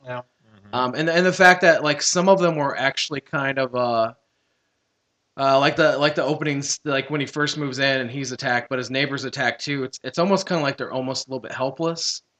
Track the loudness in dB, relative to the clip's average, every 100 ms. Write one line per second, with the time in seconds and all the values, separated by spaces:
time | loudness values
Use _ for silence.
0 | -14 -12 -14 _ _ _ -6 -2 -2 0
1 | 0 2 2 6 6 8 6 6 4 0
2 | 0 2 4 4 4 0 -2 -2 -2 -2
3 | -6 -8 -6 -4 -2 -2 -2 -2 0 0
4 | 0 -4 _ _ _ _ _ _ _ _
5 | _ _ _ -2 4 4 4 4 2 4
6 | 0 2 -2 0 -2 -4 -4 -6 -2 -2
7 | -2 -4 -4 -2 -2 -2 -4 -2 0 0
8 | -2 -6 -8 -6 -2 -2 -2 -6 -4 -2
9 | -2 -4 -6 -4 -4 -4 -6 -4 -6 -8
10 | -6 -2 2 2 0 -2 -2 -4 -6 -6
11 | -6 -6 -8 -10 -8 -6 -6 -4 -4 -4
12 | -6 -8 _